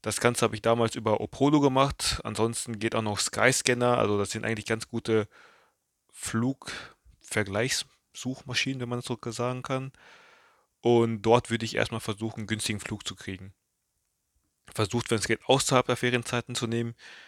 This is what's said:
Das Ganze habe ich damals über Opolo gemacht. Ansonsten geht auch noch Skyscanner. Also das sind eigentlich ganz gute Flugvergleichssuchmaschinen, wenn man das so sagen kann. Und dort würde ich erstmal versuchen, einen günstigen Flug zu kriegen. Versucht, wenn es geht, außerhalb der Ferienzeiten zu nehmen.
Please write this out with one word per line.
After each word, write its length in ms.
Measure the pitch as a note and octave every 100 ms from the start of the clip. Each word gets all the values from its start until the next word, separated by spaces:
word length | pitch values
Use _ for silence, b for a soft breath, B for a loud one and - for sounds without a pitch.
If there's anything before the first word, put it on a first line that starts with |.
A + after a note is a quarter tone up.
Das 180 | G#2+ G#2+
Ganze 220 | B2 A#2+
habe 140 | A2+ G#2+
ich 60 |
damals 340 | A2+ A#2 A2+ -
über 240 | A2 G#2
Opolo 400 | A2 - C#3 D3+
gemacht. 600 | C#3 C3 C#3 - - -
Ansonsten 540 | - G#2+ A2+ A#2+ - A2
geht 160 | A2
auch 80 | A2+
noch 180 | A2 G2+
Skyscanner. 800 | - - A#2 C3 - B2 B2 A#2+
Also 200 | G#2+ G2+
das 120 | G2
sind 120 | A2
eigentlich 220 | A2 A2 G#2+
ganz 220 | A2+ -
gute 400 | A#2 A2+ A2 G2+ b b b b b _ _ _
Flugvergleichssuchmaschinen, 2750 | - - A2+ A#2+ C#3 - - - _ _ _ - - G2 G2 B2+ - - _ _ - B2+ C3 - A#2+ - C3+
wenn 80 | A#2+
man 100 | A#2+
das 80 | -
so 100 | B2 -
sagen 320 | A2+ B2 B2+
kann. 300 | B2 C3 C3 _ b b b b b b b _
Und 420 | A#2+ A#2+ A#2 A2+
dort 280 | G#2+ A#2+ -
würde 140 | A2+
ich 120 | A2+ A2
erstmal 240 | G#2+ A2
versuchen, 400 | - G2+ A2 A2+
einen 80 | G#2
günstigen 320 | G#2+ - G#2
Flug 260 | - G#2 -
zu 80 |
kriegen. 400 | G2 - F#2+ F#2+ - _ _ _ _ _ _ _ _ _ _ -
Versucht, 360 | - A2 A#2+ -
wenn 80 | A2+
es 80 | -
geht, 180 | A2+ -
außerhalb 400 | C3+ - C3 B2
der 100 | B2
Ferienzeiten 580 | B2 B2 A#2+ A#2+ -
zu 120 | A#2+ A2+
nehmen. 280 | A#2 A#2 A#2 B B